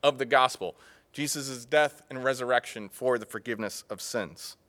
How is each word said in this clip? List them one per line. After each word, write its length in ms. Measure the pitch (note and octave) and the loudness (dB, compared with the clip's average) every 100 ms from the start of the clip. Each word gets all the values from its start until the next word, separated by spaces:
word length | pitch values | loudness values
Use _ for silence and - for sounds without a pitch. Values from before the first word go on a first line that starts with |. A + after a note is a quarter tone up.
of 180 | C#3+ C3 | 2 2
the 60 | C3 | 4
gospel, 500 | C3+ B2+ - F2+ - - - _ | 6 4 2 -8 -10 -20 -20 _
Jesus' 540 | - D3 D3+ C3+ B2+ A#2+ | -6 -4 -4 -6 -10 2
death 360 | D3+ D3 - _ | 4 4 -2 _
and 140 | C3 | -2
resurrection 680 | B2+ B2+ B2 B2 - A2+ G2+ | 0 0 2 2 2 -12 -12
for 280 | - B2+ B2 | -2 2 2
the 80 | G#2+ | 0
forgiveness 580 | A2 A#2+ A2 G#2+ - - | -10 -6 -4 -4 -8 -12
of 120 | G2+ | -10
sins. 560 | - A#2+ F#2 E2 - - | -6 -6 -6 -10 -18 -18